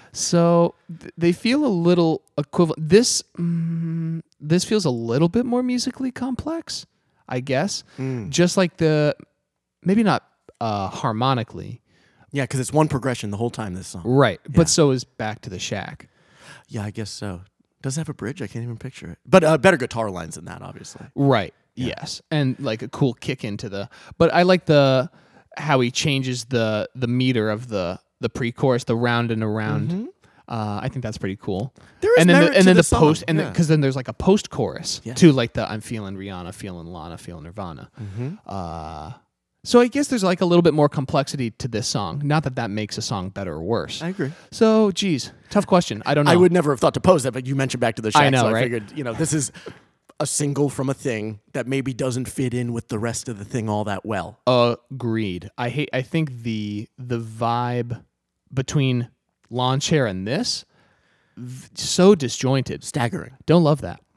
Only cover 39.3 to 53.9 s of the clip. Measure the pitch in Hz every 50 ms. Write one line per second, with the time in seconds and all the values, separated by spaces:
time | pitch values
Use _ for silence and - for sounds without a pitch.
39.3 | _ _ _ _ _ _ - - - 240 247 240 - 277 294 - 262 233 190 180
40.3 | 185 175 190 175 175 175 170 170 151 151 147 147 - 156 135 - - 143 135 -
41.3 | - 143 123 113 - - - 123 113 104 110 - - 123 101 85 - 143 143 143
42.3 | 151 156 151 143 131 123 117 104 101 107 107 - - - 113 - 117 98 92 95
43.3 | 95 98 98 90 76 78 82 98 117 101 73 - - - 160 170 190 196 147 131
44.3 | 165 - - _ - - 226 220 220 220 220 202 175 - 202 190 156 123 - -
45.3 | - - _ _ - 208 - - 196 175 - - 110 104 - - 147 147 147 175
46.3 | 170 175 180 180 170 180 147 147 139 120 - 147 - 135 - 185 180 151 117 131
47.3 | 123 131 127 131 135 139 135 127 - 127 123 117 113 - 110 110 - 151 143 139
48.3 | 135 127 117 107 110 113 127 123 120 113 104 98 - 151 139 120 113 - 160 147
49.3 | 147 156 127 - - - - - - - _ _ _ _ _ _ _ - 151 -
50.3 | - - 151 143 139 135 147 139 - - 131 135 135 - - 139 117 107 104 110
51.3 | 107 104 _ _ - 135 120 120 135 135 127 135 127 107 139 131 120 127 127 -
52.3 | - - 135 123 117 123 123 120 117 117 - - 120 107 113 117 113 - - 127
53.3 | 117 98 104 107 - 123 107 110 104 107 107 104